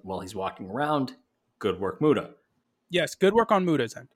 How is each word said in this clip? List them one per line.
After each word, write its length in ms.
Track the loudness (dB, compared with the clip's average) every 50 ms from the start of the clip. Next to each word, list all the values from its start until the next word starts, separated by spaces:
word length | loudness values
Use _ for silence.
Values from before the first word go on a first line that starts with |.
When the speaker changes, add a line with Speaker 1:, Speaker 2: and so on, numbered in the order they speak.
| _
Speaker 1:
while 160 | -8 -8 -8
he's 140 | -8 -8 -8
walking 340 | -6 -6 -6 -6 -8 -12 -8
around. 440 | -6 -4 -2 0 0 0 0 -2 -6 _ _ _ _ _ _ _ _ _
Good 200 | -2 -2 -2 0
work, 220 | -4 -4 -2 0
Muta. 300 | 2 2 4 2 0 -6 -14 _ _ _ _ _ _ _ _ _ _ _
Speaker 2:
Yes, 240 | -2 -2 -2 -2 -2
good 180 | 2 2 4 4
work 180 | 4 4 4
on 140 | 4 2 4
Muta's 300 | 2 2 2 0 -2 -4
end. 120 | -12 -18 -20 _